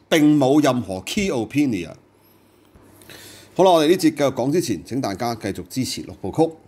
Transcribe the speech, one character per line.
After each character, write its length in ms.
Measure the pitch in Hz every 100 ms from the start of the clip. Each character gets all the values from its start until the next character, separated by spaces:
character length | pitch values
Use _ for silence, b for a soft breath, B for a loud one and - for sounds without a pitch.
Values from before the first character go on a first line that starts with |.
| -
並 280 | 165 151 151
冇 240 | 131 147
任 180 | 147 123
何 180 | 95 92 90
key 240 | - 190
opinion。 640 | 139 104 143 143 101 80 - _ _ _ _ _ _ _ _ _ _ B B B B B
好 100 | -
啦， 60 | 190
我 120 | 170
哋 40 | 151
呢 60 |
節 60 | 180
繼 160 | 156 156
續 160 | 143
講 180 | - 127
之 80 | 165
前， 240 | - 90
請 160 | 78 123
大 140 | 127
家 200 | 98 120
繼 140 | 117 104
續 180 | 92 90
支 160 | -
持 180 | 127 -
六 120 | - 90
部 100 | 101
曲， 220 | - 165 160